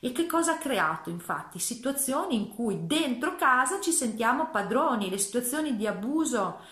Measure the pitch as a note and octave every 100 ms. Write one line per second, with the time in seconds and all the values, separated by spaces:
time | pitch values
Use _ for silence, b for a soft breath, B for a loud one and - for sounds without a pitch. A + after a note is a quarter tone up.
0 | - B3 E4 E4 E4 D#4+ C#4+ A#3 D#3+ D#3+
1 | - E3+ - D#3 D3+ F3+ - A#3 C4 C#4
2 | - C4+ F#4+ B3 G3+ - A#3 F3+ E3 D4+
3 | D#4 A#3+ D4+ F4 D4+ B3+ C4+ F#4+ E4+ D#4+
4 | B3 G#3+ A3+ C4 D#4+ G#3+ G3 C4 D#4 A#3+
5 | G3 F#3+ - A#3+ B3 D4+ D#4 A3+ G#3 F3+
6 | A3 D4+ D4+ A#3+ F#3 E3+ B